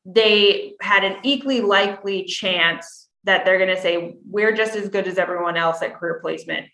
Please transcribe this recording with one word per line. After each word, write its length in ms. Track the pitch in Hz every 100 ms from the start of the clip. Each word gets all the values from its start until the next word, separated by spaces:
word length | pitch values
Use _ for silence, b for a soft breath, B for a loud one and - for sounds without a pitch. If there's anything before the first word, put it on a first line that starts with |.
| 185
they 680 | 196 214 208 202 196 - -
had 220 | 190 196
an 140 | 196 190
equally 380 | 262 277 277 254
likely 640 | 202 196 202 202 196 190 185
chance 840 | - 196 180 170 165 - - _ _
that 220 | 196 185 190
they're 140 | 185
gonna 200 | 185 185
say, 380 | 180 170 170 - -
"We're 260 | 202 214 214
just 200 | 214 214
as 140 | 196
good 180 | 196 185
as 100 | 180
everyone 380 | 175 180 175 170
else 240 | 165 165
at 140 | - -
career 240 | 170 165
placement," 460 | 160 160 - 156 -